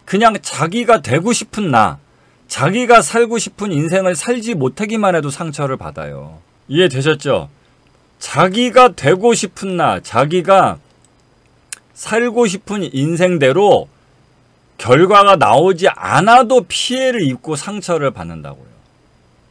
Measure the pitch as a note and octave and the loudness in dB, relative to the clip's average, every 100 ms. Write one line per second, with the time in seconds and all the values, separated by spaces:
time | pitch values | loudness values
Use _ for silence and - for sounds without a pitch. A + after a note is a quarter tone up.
0 | - F#3+ A3+ G3+ - A#2+ E3 A3+ A#3+ E3 | -6 0 0 0 -6 -6 -4 -2 0 0
1 | B2 C#3 G3+ A#3 A3+ A3 F#3 A#2+ G2 C#2+ | 0 -2 -2 -4 -6 -6 0 2 0 -2
2 | _ _ _ _ - - C#3 A3 A#3+ A#3 | _ _ _ _ -14 -4 -2 0 4 4
3 | - A#3 A#3 A#3 - - G3+ D3 D#3 F#3+ | 4 0 0 -2 -6 -8 -6 -4 -2 0
4 | F#3 F3+ - B3 A3 F#3 B2+ - G#3 A3+ | -2 -2 -4 -4 -4 -4 -4 -4 -6 -2
5 | G3 E3+ C#3+ - E3 D3 C#3 B2+ D#2 D2 | 0 0 -4 -8 -10 -6 -6 -8 -10 -12
6 | D2 C#2 D2 E2 _ _ - D3 F#3 C3 | -12 -14 -18 -20 _ _ -4 0 0 0
7 | D3+ D3+ C#3+ G#2 D2 _ _ _ _ _ | -2 -2 -2 -2 -4 _ _ _ _ _
8 | _ _ - C#3 F#3 G#3 B3 A#3+ B3 - | _ _ -6 0 0 0 2 4 4 4
9 | - F#3 A#3+ A3+ F#3+ - G3 F3+ C#3 F#2 | 0 2 2 0 -4 -8 -8 -2 -2 -2
10 | - A2+ D3 F3+ D#3+ G3 C3 - _ _ | -4 -2 0 0 4 4 4 -2 _ _
11 | _ _ _ _ _ _ _ - _ - | _ _ _ _ _ _ _ -20 _ -18
12 | - A3 A#3+ A3 A#3 F#3+ - G3+ E3 C3+ | -4 -2 0 0 0 -2 -8 -8 -6 -4
13 | D3 E3 F3+ E3+ C3+ D#3 G3+ A#2+ - _ | -2 0 0 2 2 4 4 2 0 _
14 | _ _ _ _ _ _ _ - - C3+ | _ _ _ _ _ _ _ -8 2 4
15 | F#3 G3+ G3+ F#3 G#2+ B2 F#3 E3+ F3+ - | 6 6 6 4 4 4 2 2 -2 -2
16 | F#2 B2 G3+ B3 A#3 B3+ F3+ - - B3+ | -2 2 6 6 6 2 0 -4 -4 -2
17 | C4 A#3+ C#3+ B2 D#3 D3 - G#3 F3 D#3+ | -2 -2 -4 -4 -8 -8 -8 -10 -4 -2
18 | C#3 - E2+ D#2+ C#2+ C#2 B1 _ _ _ | -2 -6 -12 -14 -16 -18 -20 _ _ _
19 | _ _ _ _ _ | _ _ _ _ _